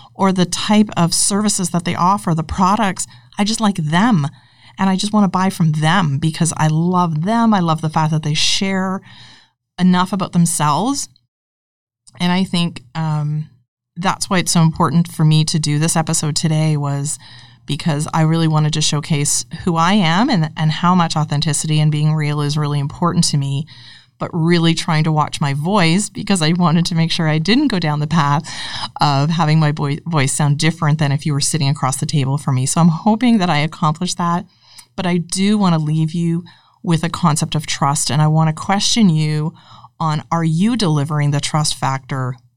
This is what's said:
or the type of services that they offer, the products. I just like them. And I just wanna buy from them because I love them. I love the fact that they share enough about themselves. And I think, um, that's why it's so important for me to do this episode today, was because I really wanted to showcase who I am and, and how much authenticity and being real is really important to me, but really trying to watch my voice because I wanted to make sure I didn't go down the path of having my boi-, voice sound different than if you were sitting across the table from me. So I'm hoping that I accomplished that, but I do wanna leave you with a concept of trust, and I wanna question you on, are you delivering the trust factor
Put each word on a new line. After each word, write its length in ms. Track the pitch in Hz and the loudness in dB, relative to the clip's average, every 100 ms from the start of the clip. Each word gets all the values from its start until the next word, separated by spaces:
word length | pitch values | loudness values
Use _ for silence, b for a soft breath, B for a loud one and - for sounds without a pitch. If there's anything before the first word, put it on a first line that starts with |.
| B - | B -2
or 160 | 190 | 0
the 140 | 185 175 | 2 0
type 440 | - - 214 214 - | -2 2 2 2 2
of 160 | 170 | 0
services 560 | - - 202 208 - 175 | 2 0 0 0 -2 -2
that 140 | 170 170 | -2 -2
they 100 | 165 | 0
offer, 380 | 175 208 196 | 2 0 0
the 100 | 160 | -2
products. 600 | 156 - 185 214 202 165 - B B B | -2 0 2 2 0 -4 -10 B B B
I 60 | |
just 180 | 202 226 | -2 0
like 140 | 214 196 | 0 0
them. 520 | 151 170 233 190 143 b b b b b | 0 2 4 2 0 b b b b b
And 100 | 190 | 0
I 60 | 190 | 0
just 180 | 208 | 0
wanna 140 | 208 196 | 2 2
buy 220 | 185 190 | 2 0
from 240 | - 160 | 0 0
them 440 | 151 156 190 160 135 | 2 2 2 0 0
because 360 | 160 156 160 - | -2 0 -2 0
I 100 | 156 | 0
love 560 | 156 175 180 175 156 | 2 0 2 0 -2
them. 300 | 175 233 233 | -2 2 2
I 60 | 202 | 2
love 220 | 170 160 | 2 0
the 80 | 156 | -2
fact 220 | 160 156 | 0 0
that 120 | 160 | 0
they 100 | 151 | -2
share 680 | 151 - - 196 190 190 190 B B B B B B _ - | 0 0 0 -2 -2 -2 -4 B B B B B B _ 0
enough 340 | 180 180 190 | 2 4 2
about 180 | 196 185 | -2 -2
themselves. 760 | 175 170 - 151 147 233 277 - _ _ _ _ _ _ _ _ _ _ - | 0 2 2 0 2 0 -2 -6 _ _ _ _ _ _ _ _ _ _ -6
And 120 | 175 | -2
I 120 | 180 | 0
think, 400 | 190 175 170 170 - 160 | 0 -2 -2 -4 -12 -6
um, 540 | 160 151 147 151 156 _ _ _ _ - | -4 -2 -2 -4 -6 _ _ _ _ -6
that's 320 | 185 - - | -4 -2 -2
why 120 | 185 | -2
it's 120 | 165 | 0
so 100 | 175 | 2
important 460 | 160 - 170 170 170 | 2 2 0 2 0
for 160 | - | 0
me 220 | 156 156 156 | 2 2 2
to 140 | 165 | -2
do 180 | 151 147 | 0 0
this 180 | 165 165 | 0 0
episode 400 | 160 165 151 151 | -2 -2 -2 -2
today, 400 | 160 156 156 151 | 0 0 0 0
was 420 | 143 139 143 - B B B B - | -2 -4 -6 -8 B B B B -8
because 400 | 143 170 147 156 | -4 -2 -2 -2
I 100 | 165 | 0
really 240 | 160 165 160 | 2 2 2
wanted 260 | 156 151 | 2 0
to 80 | 151 | 0
showcase 640 | 151 151 - 143 143 - - - | -2 -2 -2 -2 0 -2 -6 -8
who 120 | - 165 | -4 0
I 180 | 165 | 2
am 360 | 208 160 175 269 | 2 2 2 2
and, 220 | 208 156 - | 2 0 -2
and 140 | 156 | -2
how 240 | 156 175 180 | 0 2 2
much 200 | 165 156 | 2 0
authenticity 640 | 147 143 151 143 156 151 | -2 -2 -2 -2 0 2
and 120 | 151 | 2
being 220 | 151 156 | 2 0
real 280 | 156 147 147 | 0 -2 -2
is 160 | 147 151 | -2 -2
really 220 | 147 143 | -2 -2
important 440 | 143 - 170 165 - | -4 -2 -2 2 0
to 120 | 147 | 0
me, 300 | 139 139 156 B B B B - | -2 -4 -6 B B B B -10
but 120 | - | -6
really 400 | 175 160 170 165 | -2 2 2 2
trying 300 | 160 - 156 | 0 0 0
to 80 | 156 | 0
watch 280 | 151 143 - | 0 -2 -2
my 140 | 143 | -2
voice 560 | 139 160 208 160 175 208 | -2 -2 2 2 2 -2
because 320 | - - 190 | -6 -2 0
I 120 | 156 | 0
wanted 320 | 180 175 165 165 | 2 2 2 0
to 80 | 165 | 0
make 160 | 160 | -2
sure 160 | - 160 | 0 0
I 100 | 156 | 0
didn't 300 | 160 247 302 | 2 2 2
go 120 | 185 | 0
down 200 | 160 147 | -2 -2
the 80 | 151 | -2
path 420 | 165 143 143 - B B B B - | 0 2 0 -2 B B B B -2
of 300 | 151 139 147 | 0 2 0
having 300 | 170 156 160 | 0 2 2
my 120 | 151 | 2
boi-, 280 | 147 143 143 165 | 0 -4 -4 -4
voice 260 | 160 131 | 0 0
sound 240 | - 147 147 | 0 0 2
different 400 | 160 165 151 151 | 0 0 0 0
than 140 | 143 | 0
if 140 | 143 160 | -2 -2
you 80 | |
were 60 | 143 | -2
sitting 300 | - 156 139 | -2 -2 0
across 280 | 147 127 - | 0 -2 -2
the 60 | 151 | -2
table 320 | 151 135 147 | -2 0 -2
from 180 | - 127 | -2 -2
me. 100 | 131 | 0
So 160 | - | 2
I'm 80 | 170 | 2
hoping 480 | 160 214 220 247 226 | 2 0 2 4 2
that 120 | 180 | 2
I 80 | 147 | 0
accomplished 580 | 156 - 156 156 180 - | -2 -2 -2 -2 -4 -4
that, 280 | 170 175 - B B B B - | -2 -2 -4 B B B B -6
but 100 | 185 | -2
I 120 | 175 | -2
do 400 | 165 185 196 214 | -2 -2 0 2
wanna 220 | 185 165 | 2 2
leave 340 | 151 156 160 | 0 0 0
you 300 | 170 170 165 175 B B B | -2 -2 -2 -6 B B B
with 220 | 175 160 | -2 -2
a 60 | 165 | -2
concept 460 | - 175 151 160 151 | -2 0 0 -2 -4
of 100 | - | -6
trust, 460 | - 139 151 - | -2 0 0 0
and 100 | 123 | 2
I 60 | 156 | 2
wanna 260 | 156 156 | 2 2
question 560 | 156 - 202 - 240 202 | -2 -2 -2 0 2 4
you 440 | 156 151 151 156 165 B B B - | 4 0 -2 -4 -8 B B B -6
on, 240 | 160 151 - | -4 -4 -4
are 120 | 165 | -2
you 320 | 160 160 214 247 | 0 0 0 0
delivering 560 | 180 151 143 151 143 | 0 0 0 0 0
the 80 | 143 | 0
trust 360 | - 156 151 - | -2 -2 -2 -4
factor 600 | 135 135 - 139 127 127 _ | -4 -6 -6 -6 -6 -8 _